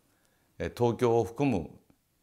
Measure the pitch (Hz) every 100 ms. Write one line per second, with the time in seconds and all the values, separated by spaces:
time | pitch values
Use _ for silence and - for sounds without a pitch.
0 | _ _ _ _ _ - 85 - 120 110
1 | 120 117 110 - 143 98 76 - _ _
2 | _ _